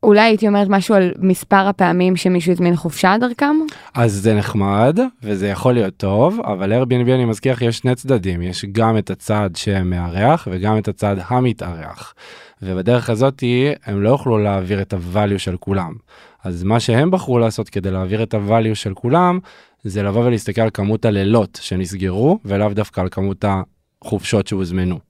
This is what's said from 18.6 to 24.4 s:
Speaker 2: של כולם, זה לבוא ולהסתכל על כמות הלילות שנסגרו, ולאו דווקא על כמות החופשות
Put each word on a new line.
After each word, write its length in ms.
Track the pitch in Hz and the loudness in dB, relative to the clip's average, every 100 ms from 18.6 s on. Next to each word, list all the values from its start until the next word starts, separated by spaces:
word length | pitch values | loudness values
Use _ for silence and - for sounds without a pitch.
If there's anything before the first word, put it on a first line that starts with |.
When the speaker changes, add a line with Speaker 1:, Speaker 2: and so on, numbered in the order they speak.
| 110 110 | 2 -2
Speaker 2:
של 180 | 107 | -6
כולם, 460 | 95 120 151 180 180 185 - _ _ | -4 0 2 2 0 -6 -20 _ _
זה 200 | 107 95 | -8 -2
לבוא 220 | 101 101 120 | 0 2 2
ולהסתכל 360 | 117 - 104 | 0 -2 -2
על 80 | 113 | -2
כמות 320 | - 101 110 117 | 0 -2 0 0
הלילות 540 | 101 98 113 98 - | 0 2 2 2 -4
שנסגרו, 760 | - 92 92 95 95 92 131 208 104 | -6 -4 -4 -4 -4 0 2 0 0
ולאו 240 | 98 104 | 0 0
דווקא 320 | 104 104 - | 0 -4 -4
על 80 | 92 | -4
כמות 340 | - 98 95 104 95 90 _ _ _ | -2 -4 -2 -2 -2 -4 _ _ _
החופשות 460 | - 104 - 104 | -6 -6 -2 -2